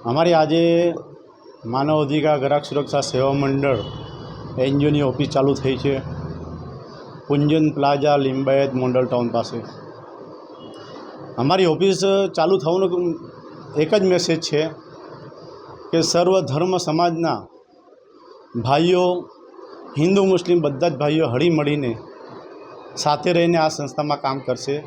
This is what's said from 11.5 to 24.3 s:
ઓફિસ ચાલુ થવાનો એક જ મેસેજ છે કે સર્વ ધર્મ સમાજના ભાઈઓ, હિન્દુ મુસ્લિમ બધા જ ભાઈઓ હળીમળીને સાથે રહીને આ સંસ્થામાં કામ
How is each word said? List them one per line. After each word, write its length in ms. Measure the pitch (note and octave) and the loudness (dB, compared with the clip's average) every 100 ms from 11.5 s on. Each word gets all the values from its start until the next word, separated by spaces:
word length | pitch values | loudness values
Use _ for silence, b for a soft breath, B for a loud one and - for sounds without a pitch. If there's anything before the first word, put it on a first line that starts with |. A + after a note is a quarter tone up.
| F#3+ F3+ | 4 4
ઓફિસ 240 | D3+ G3 F3 G3 G3 F#3+ F#3 | 4 2 2 2 2 0 0
ચાલુ 180 | E3 F#3+ | 2 2
થવાનો 280 | D#3 F3+ F#3+ F3 F3 D#3+ - - - - - D3 | 2 0 0 0 -2 -4 -10 -18 -18 -18 -6 -2
એક 80 | D#3 | 2
જ 80 | G#3+ | 2
મેસેજ 360 | F#3+ F3+ F3 E3 | 4 2 2 -2
છે 220 | - D3 D#3+ D#3 - - - - - - - - - - - | 0 -2 -2 -6 -18 -20 -18 -18 -18 -18 -18 -20 -20 -20 -2
કે 100 | E3 | 0
સર્વ 320 | E3 E3+ F3 F#3+ C3+ | 2 2 4 2 2
ધર્મ 220 | C#3+ F3+ F3+ D#3 | 0 0 0 0
સમાજના 540 | D#3 F3 E3 E3 A2+ F#2+ - _ - - - _ - - - - A#2 | 2 2 2 -2 -2 -6 -20 _ -20 -20 -20 _ -20 -20 -20 -10 -6
ભાઈઓ, 400 | A2+ C#3+ E3+ F3+ F3+ F3+ F3 - - - - - - C#3 | 2 2 4 4 2 0 -8 -20 -20 -20 -20 -18 -10 0
હિન્દુ 240 | E3 G3 G3 | 2 4 4
મુસ્લિમ 260 | F3+ F3 F3 | 2 2 2
બધા 280 | D3+ C3+ E3+ | 2 0 0
જ 20 | C3+ | 0
ભાઈઓ 240 | D3 D#3 D3+ | 0 2 2
હળીમળીને 680 | B2 F3 D#3 C#3+ D3 B2+ A2+ - - - - - - - - - - | 2 2 2 0 0 -2 -6 -12 -18 -18 -18 -18 -20 -18 -18 -16 -4
સાથે 340 | D3+ D3 F3+ | 0 0 2
રહીને 260 | F3 E3+ E3+ | 2 4 4
આ 100 | D#3 | 2
સંસ્થામાં 540 | D#3 C#3 C#3 D3+ C#3+ | 0 -6 -4 -2 -2
કામ 140 | C#3 | -2